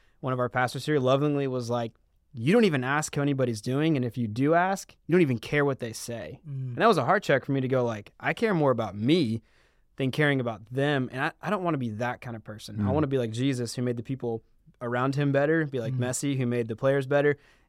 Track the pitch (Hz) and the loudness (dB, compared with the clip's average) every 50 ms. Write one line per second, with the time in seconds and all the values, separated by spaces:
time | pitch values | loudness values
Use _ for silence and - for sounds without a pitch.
0 | _ _ _ - - 135 131 123 123 120 - 127 127 123 - 139 - - 151 143 | _ _ _ -8 -6 -4 -2 0 -2 -2 0 0 -2 -2 -2 -6 -2 0 0 2
1 | 127 127 135 135 147 151 147 143 139 135 127 127 120 113 120 120 117 117 - _ | 4 4 2 4 2 0 0 0 -2 -2 -4 -4 -4 -2 -2 -4 -4 -6 -8 _
2 | _ _ _ _ _ _ - 123 113 143 196 247 226 190 151 135 117 113 139 151 | _ _ _ _ _ _ -10 -4 2 4 4 6 6 4 4 2 0 0 -2 -2
3 | 151 - - 147 143 143 143 135 131 123 113 107 - 123 127 139 156 165 156 135 | -2 -2 -2 -2 0 0 0 0 0 -2 -2 -4 -4 -2 -2 0 2 2 2 0
4 | 123 120 - 127 120 107 104 117 135 147 165 170 180 190 196 190 - _ - _ | 0 -2 -4 -4 -4 -4 -2 0 2 4 4 4 2 2 -2 -4 -8 _ -20 _
5 | _ - 156 185 170 135 123 110 - - - 147 143 143 131 - 123 113 117 - | _ 2 4 4 4 4 2 -2 -2 -2 0 2 2 2 0 -4 -6 -10 -10 -10
6 | - - 117 113 85 76 131 - - 151 139 135 131 127 123 127 190 233 208 156 | -10 -10 -10 -10 -10 -12 -14 -14 -14 -12 -10 -8 -8 -6 -2 2 4 4 4 4
7 | 120 135 185 208 - - 147 127 - - 139 135 127 127 131 127 120 120 113 107 | 4 2 0 0 2 2 2 2 2 0 -2 0 0 2 2 2 0 0 -2 -6
8 | 107 - _ - 120 135 165 - 233 220 196 160 147 135 127 117 110 98 95 104 | -10 -14 _ -6 -4 -4 -2 0 0 2 2 4 4 4 4 2 0 -4 -4 -2
9 | 107 127 160 180 147 107 113 113 _ _ _ _ _ _ _ _ _ _ _ - | 2 4 4 4 4 2 -2 -4 _ _ _ _ _ _ _ _ _ _ _ -4
10 | 135 131 113 151 151 147 139 135 120 120 110 104 110 - 123 135 139 147 147 135 | -4 -2 0 2 2 2 2 2 0 -2 -6 -8 -10 -8 -2 0 0 2 2 0
11 | 131 - - 131 143 160 - - - 170 208 190 185 170 156 139 127 117 107 104 | -2 -2 -4 -4 -4 -6 -6 -6 -6 -4 -4 -2 -2 -2 -2 -2 -2 -4 -4 -4
12 | 120 120 123 - - 123 117 113 110 - 110 107 - - 104 104 104 101 131 151 | -4 -4 -4 -6 -10 -12 -12 -12 -12 -14 -16 -14 -14 -10 -4 -2 0 2 2 2
13 | 151 135 139 131 120 113 107 117 131 139 135 123 120 113 - 127 123 123 120 120 | 0 0 0 -2 -2 -2 -2 -2 -2 0 0 -2 -4 -6 -4 -4 -2 -2 -2 -4
14 | 117 - 135 127 - 120 113 110 _ _ _ _ _ - - - 123 120 120 123 | -4 -8 -8 -6 -6 -6 -6 -8 _ _ _ _ _ -20 -16 -10 -6 -4 -2 0
15 | 127 139 135 143 147 143 135 139 143 151 160 165 156 143 135 127 113 127 131 123 | 0 0 0 0 0 2 2 2 2 4 2 2 0 -2 -4 -4 -4 -4 -2 -2
16 | 123 123 127 - - 143 139 131 131 120 120 120 117 110 113 - 135 135 139 139 | -2 -2 -2 -2 -2 -2 -2 0 0 0 0 -2 -2 -4 -4 0 2 2 2 2
17 | 135 131 143 143 143 147 143 - _ _ _ _ _ | 0 2 2 4 4 4 2 0 _ _ _ _ _